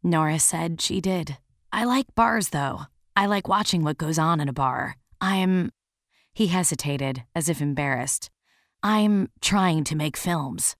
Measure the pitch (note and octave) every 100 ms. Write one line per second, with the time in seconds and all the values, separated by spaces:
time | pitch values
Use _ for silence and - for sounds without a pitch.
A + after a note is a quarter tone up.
0 | F3 E3 D#3 D#3 - E3 E3 E3 - F#3+
1 | F3+ F#3 D3+ C#3 _ _ _ G#3 A#3+ B3+
2 | C4+ - A#3 A3+ F#3+ D3 C#3 - D3 _
3 | _ - G3+ G3+ G3 G3+ G#3+ F3+ D3+ D3+
4 | D#3 D#3+ D#3+ E3+ C#3+ C3 C3 B2+ B2 -
5 | _ - F#3+ F#3+ F#3 F#3 E3+ _ _ _
6 | _ _ _ - G#3 F3+ E3+ C#3+ D3 C#3
7 | C3+ C3 - E3+ D#3 C#3+ D3 C#3+ C#3+ C3
8 | B2+ - - _ _ _ _ _ G3+ G#3+
9 | G#3+ G3+ F#3+ _ - G3+ F#3 D#3+ D3 D#3
10 | D3+ - F3+ E3+ C#3 - -